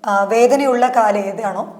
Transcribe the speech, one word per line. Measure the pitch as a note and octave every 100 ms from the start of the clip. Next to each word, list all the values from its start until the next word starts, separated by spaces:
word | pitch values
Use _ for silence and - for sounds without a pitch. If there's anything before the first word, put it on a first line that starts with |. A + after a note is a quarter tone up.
| A3
ആ, | G3+ G3+
വേദനയുള്ള | A3+ A#3+ C4+ C#4 B3 B3+ B3+
കാല് | G#3+ G3+ G3
ഏതാണോ | G3 G#3+ F#3 -